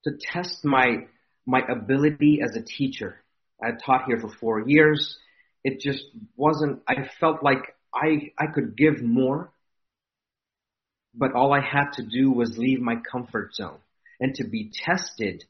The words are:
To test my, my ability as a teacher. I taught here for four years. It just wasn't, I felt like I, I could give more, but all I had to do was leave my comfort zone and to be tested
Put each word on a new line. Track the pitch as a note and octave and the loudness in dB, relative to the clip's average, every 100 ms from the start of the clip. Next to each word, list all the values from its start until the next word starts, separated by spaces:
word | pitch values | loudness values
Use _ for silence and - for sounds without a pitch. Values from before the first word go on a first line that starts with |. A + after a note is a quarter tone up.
To | D#3 - | -6 -6
test | - E3+ F3+ - | -8 -8 -8 -4
my, | D3 C3 B2+ A#2 - _ _ _ | 2 4 4 0 -6 _ _ _
my | - B2+ C3 | 0 0 0
ability | B2 G#2 C3+ D3+ D3 D3 D3 | -6 0 2 2 4 4 4
as | A#2+ A#2 | 0 -4
a | |
teacher. | A2+ - C3+ - G2 - _ _ _ _ | -10 -6 -6 -4 -10 -12 _ _ _ _
I | A#2 | -8
taught | A#2 - B2+ C3 | -6 0 0 2
here | A#2 | -4
for | A2 - | -4 -6
four | A2+ G#2+ A#2 | -4 -2 4
years. | D3+ D3+ D3+ - - _ _ _ _ | 6 6 4 -4 -8 _ _ _ _
It | C#3 - | -6 -4
just | C#3+ C3+ - A2+ A2 - | -6 -6 -10 -20 -20 0
wasn't, | D3 D3+ D3 C#3 - | 2 2 -2 -4 -4
I | B2+ - - | -4 -4 -2
felt | D#3+ D#3 | 0 2
like | C#3+ C3+ - _ _ | 2 2 -2 _ _
I, | B2 D#3 D3+ - - | -2 0 0 -2 -6
I | D3+ | -4
could | - A2+ G#2 | -2 -4 2
give | D3+ C#3 | 2 4
more, | A#2+ A#2 B2+ D3 F3+ _ _ _ _ _ _ _ _ _ _ _ _ _ _ _ _ | 2 2 2 0 -6 _ _ _ _ _ _ _ _ _ _ _ _ _ _ _ _
but | A#2 C3+ | -4 -2
all | C3+ C#3 | 2 4
I | C#3+ | 4
had | C#3 C#3 C#3+ | 2 0 -2
to | - | -6
do | G#2+ A#2+ C3+ | -6 2 4
was | A#2+ A2+ G#2 | 4 0 0
leave | B2+ C3 | 0 0
my | A#2+ A#2 - | 0 -4 -4
comfort | B2+ A#2+ A2 F#2 | -10 -6 -6 -6
zone | - F2+ - _ _ _ _ | -10 -12 -12 _ _ _ _
and | C3 C3+ | -4 -2
to | |
be | A#2 A2+ G#2+ | -6 -6 -8
tested | - - F#3 - - G2+ - | -8 -2 -2 -4 -6 -6 -6